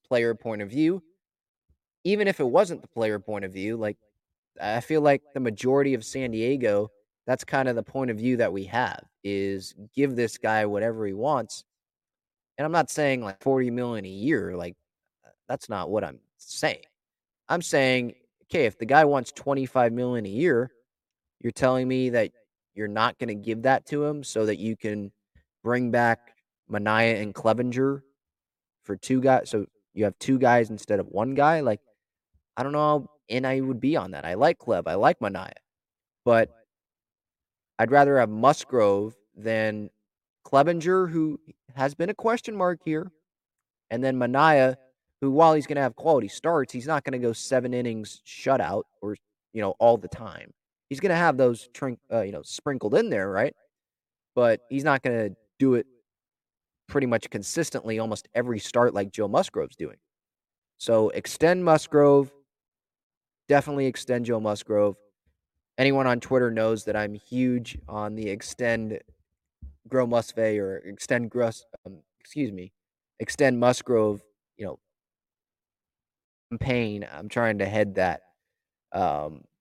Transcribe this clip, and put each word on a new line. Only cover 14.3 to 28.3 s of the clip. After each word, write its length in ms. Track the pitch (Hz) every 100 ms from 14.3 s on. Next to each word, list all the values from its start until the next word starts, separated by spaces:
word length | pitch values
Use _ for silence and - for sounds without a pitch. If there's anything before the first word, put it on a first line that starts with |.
| 139 92 90
like, 200 | 87 90 _ _ _ _ 55 _ -
that's 220 | 139 -
not 220 | 104 85
what 120 | 104
I'm 160 | 87 62 _ _
saying. 440 | - - 151 87 _ _ _ _ _ _ -
I'm 140 | 170
saying, 540 | 165 151 131 127 120 - _ _ _
okay, 200 | 180 120
if 140 | -
the 80 | 113
guy 180 | 143 151
wants 260 | 143 120
twenty-five 640 | - 139 139 131 131 120
million 320 | 120 123 123 101
a 40 |
year, 420 | 104 175 120 131 - _ _ _ _ _ _
you're 120 | 120
telling 360 | - 131 131 127
me 220 | 131 127
that 220 | 120 104 - _ _ _
you're 140 | 101 104
not 320 | 104 117 -
gonna 160 | 117 104
give 260 | 107 113
that 220 | 127 135 -
to 160 | 147 147
him 180 | 147
so 240 | 135 110 110
that 100 | 95
you 180 | 110 110
can 360 | 110 104 101 - _ _ _ _
bring 280 | 113 123 123
back 420 | 120 117 113 _ _ _ _ _
Manaea 500 | 107 104 110 117 107
and 140 | 107 -
Clevinger 680 | 110 113 123 120 135 139 - _ _